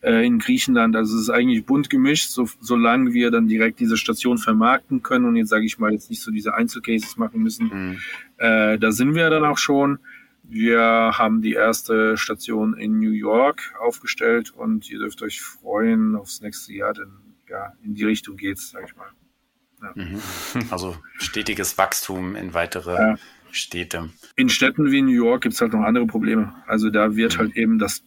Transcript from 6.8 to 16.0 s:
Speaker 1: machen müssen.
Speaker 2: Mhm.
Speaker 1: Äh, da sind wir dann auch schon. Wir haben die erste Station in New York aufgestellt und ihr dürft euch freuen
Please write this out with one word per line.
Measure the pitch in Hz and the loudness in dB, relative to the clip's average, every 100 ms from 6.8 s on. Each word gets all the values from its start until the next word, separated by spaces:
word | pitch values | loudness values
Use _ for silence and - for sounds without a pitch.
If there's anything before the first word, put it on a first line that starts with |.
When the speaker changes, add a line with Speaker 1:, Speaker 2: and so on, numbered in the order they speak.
| 113 113 107 - | -4 -4 -4 -6
Speaker 1:
machen | 113 113 | -4 0
müssen. | 110 - 113 | -2 0 -4
Speaker 2:
Mhm. | 98 92 92 - - - _ | -4 -6 -8 -10 -14 -18 _
Speaker 1:
Äh, | 117 110 107 107 | 2 4 2 2
da | 113 | 0
sind | 107 131 | 2 2
wir | 156 165 | 2 2
dann | 156 | 4
auch | 151 143 | 2 0
schon. | - 139 139 139 - - _ _ | 2 2 2 0 -8 -20 _ _
Wir | _ 113 117 117 | _ 0 4 4
haben | 113 113 113 113 110 113 | 4 4 2 2 2 2
die | 110 | 2
erste | 110 110 113 - 110 110 110 | 2 2 0 0 0 2 0
Station | - 107 - 110 107 110 | -4 -6 -4 -2 -2 -2
in | 107 110 | -2 0
New | 110 | 2
York | 107 - 160 143 - - - | 0 0 2 2 0 -10 -4
aufgestellt | - - - - 117 117 110 | -4 -4 -8 -2 0 0 -2
und | - 113 110 - | -8 -4 -4 -4
ihr | 107 | -10
dürft | 107 - | -10 -8
euch | - - | -10 -10
freuen | - - - 104 113 113 | -16 -16 -6 -2 2 2